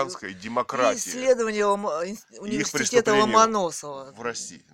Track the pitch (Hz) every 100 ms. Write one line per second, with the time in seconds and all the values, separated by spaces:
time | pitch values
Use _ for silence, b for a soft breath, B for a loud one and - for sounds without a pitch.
0 | 135 120 98 95 107 120 120 131 120 -
1 | - 247 262 247 220 214 208 202 202 151
2 | 180 214 - - 202 262 302 - 214 240
3 | 226 208 214 220 220 214 175 151 147 135
4 | 135 113 117 113 - 85 -